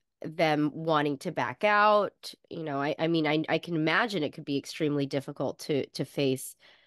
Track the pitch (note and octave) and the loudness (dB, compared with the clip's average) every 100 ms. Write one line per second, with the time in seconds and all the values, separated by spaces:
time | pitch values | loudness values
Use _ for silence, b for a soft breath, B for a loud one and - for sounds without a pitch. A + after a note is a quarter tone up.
0 | _ _ - D#3+ D#3+ D3+ D3+ D3+ D#3+ D3+ | _ _ -14 0 2 2 0 -2 0 2
1 | D3 C#3 F#3 D#3 A#2+ B2+ G#3 G#3 G#3 G#3 | 2 -2 -4 -4 -4 0 2 6 6 6
2 | G3 - - - _ - D#3+ F3 C#3+ - | 2 -4 -16 -18 _ -10 -4 -2 -2 0
3 | E3 E3 D3+ D#3 D#3 E3 E3+ E3+ D#3+ E3+ | 2 2 2 2 0 -2 -2 -2 2 2
4 | A#3 G3 D3 - D3+ C#3 - - D#3 C#3+ | 0 -2 -4 -6 -4 -4 -4 -4 -2 0
5 | C#3 C#3 C3 C#3+ C3 - - C#3+ - - | -2 -2 -6 -6 -6 -6 -2 -2 -2 -6
6 | C#3 - C#3 C3 - - b b | -6 0 0 0 -4 -16 b b